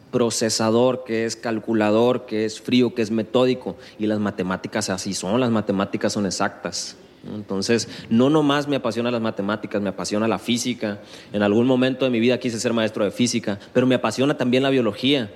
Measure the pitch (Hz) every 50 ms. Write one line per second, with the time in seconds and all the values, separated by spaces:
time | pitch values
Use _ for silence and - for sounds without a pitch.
0 | - - - 123 120 117 110 - 120 110 107 - 113 110 110 117 123 127 123 123
1 | - - 113 113 113 113 113 - - 120 113 110 104 - 117 110 107 107 104 110
2 | 117 123 127 120 117 - 110 107 110 110 107 - - - 123 123 123 117 - -
3 | 113 101 113 110 107 - - 135 127 127 127 123 - 98 90 - - - - -
4 | 107 107 107 104 104 101 98 - 92 92 92 92 - 104 - 113 101 - 95 92
5 | - 101 95 - - 92 101 123 131 117 117 110 104 - 101 95 98 98 - 107
6 | - 107 - 110 101 95 85 - 101 98 - - - 90 85 - - - - -
7 | - - - - - - - 107 104 - 98 95 98 110 117 113 - - - -
8 | - - 113 113 127 135 151 156 151 143 139 147 143 139 143 131 - 120 107 117
9 | 117 120 123 117 110 113 - - 98 98 107 110 - 104 - 104 101 98 92 -
10 | 90 - 101 104 110 113 104 90 - - 120 120 - 127 120 110 - 107 101 101
11 | - - - - - - - 104 104 101 104 113 120 131 131 127 127 131 131 127
12 | 139 131 123 113 113 123 123 117 - 131 110 110 98 123 113 117 110 107 - 117
13 | 107 95 90 - 120 117 - 117 - - 98 98 - - - 127 127 127 131 120
14 | - 113 107 - 131 143 151 147 131 127 120 131 135 139 135 131 120 107 101 -
15 | - 131 143 139 113 101 -